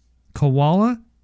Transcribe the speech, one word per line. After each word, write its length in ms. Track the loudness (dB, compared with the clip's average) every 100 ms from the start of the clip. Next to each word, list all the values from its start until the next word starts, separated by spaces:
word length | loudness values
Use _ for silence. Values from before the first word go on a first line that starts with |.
| _ _ _ -4
Koala 640 | -2 2 2 2 0 -4 -12 _